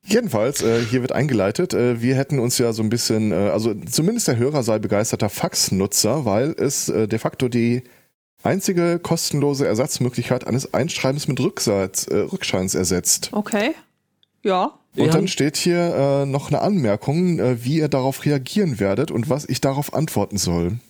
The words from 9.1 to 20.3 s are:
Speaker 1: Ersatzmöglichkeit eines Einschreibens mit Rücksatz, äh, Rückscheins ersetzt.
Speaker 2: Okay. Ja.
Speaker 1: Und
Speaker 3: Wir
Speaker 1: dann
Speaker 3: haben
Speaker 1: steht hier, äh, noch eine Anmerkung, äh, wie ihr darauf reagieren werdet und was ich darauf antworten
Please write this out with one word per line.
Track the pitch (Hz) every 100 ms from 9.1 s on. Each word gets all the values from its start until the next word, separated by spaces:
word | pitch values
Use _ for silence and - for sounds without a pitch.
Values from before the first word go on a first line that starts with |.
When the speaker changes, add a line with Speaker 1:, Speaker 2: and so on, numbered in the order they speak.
| 165 - 147 143 135 143
Speaker 1:
Ersatzmöglichkeit | 107 143 - 123 120 120 123 -
eines | 123 -
Einschreibens | 98 143 - 131 143 -
mit | 131
Rücksatz, | 127 - - 98 98 - -
äh, | 85
Rückscheins | 92 95 - 95 92 -
ersetzt. | 87 90 - - -
Speaker 2:
Okay. | 208 208 214 233 320 _ _ _ _ _ _
Ja. | 208 185 226
Speaker 1:
Und | - _
Speaker 3:
Wir | - 156
Speaker 1:
dann |
Speaker 3:
haben | 165 196
Speaker 1:
steht | - 139 -
hier, | 180 175 170 95 139 139
äh, | 139
noch | 135 -
eine | 151
Anmerkung, | 180 202 117 101 - 151 180 160
äh, | 113 120
wie | 120 160
ihr | 151
darauf | 139 131 135
reagieren | 147 143 131 214 185 110
werdet | 98 101 160
und | 90 117
was | 139 147
ich | 127
darauf | 143 135 147
antworten | - 156 - 101